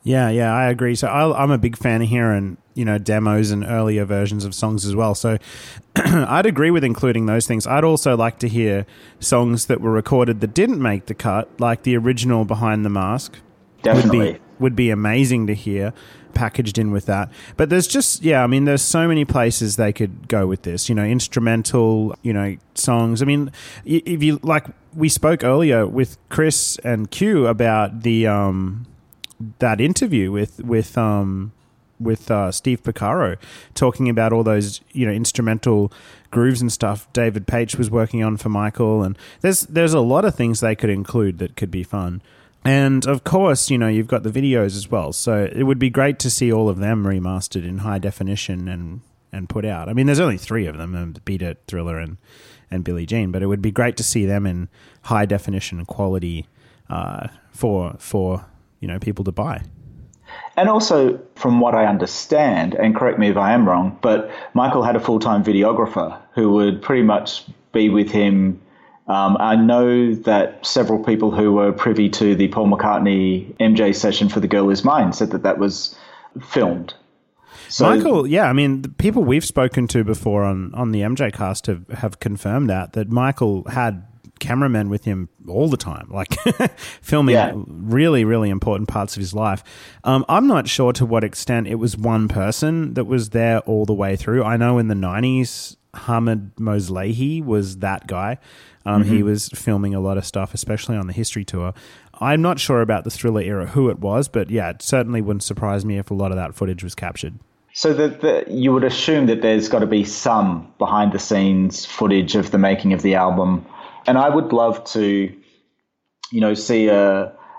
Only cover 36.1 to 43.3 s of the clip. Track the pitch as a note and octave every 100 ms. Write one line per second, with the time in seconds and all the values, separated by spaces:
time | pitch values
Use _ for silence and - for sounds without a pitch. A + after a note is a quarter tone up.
36.1 | - _ A#2+ B2 A#2+ A#2+ - G#2+ G#2+ -
37.1 | B2 A#2 G#2 F#2+ A#2+ A#2 - A2+ A2+ A2+
38.1 | A#2 A2 G#2+ A2 G#2 G#2 - A2 G#2+ F#2+
39.1 | G2+ - - F#3 F#3 - D#3+ E3+ D#3 A#2
40.1 | C#3+ G#3 - A#2 A2+ A2+ G#2+ A2 G2 G2
41.1 | A#2+ G2+ F2 F2+ - G2+ F#2 F2 G#2 F2+
42.1 | F2+ - _ _ _ C3+ C3+ C#3 C3+ B2
43.1 | C#3 -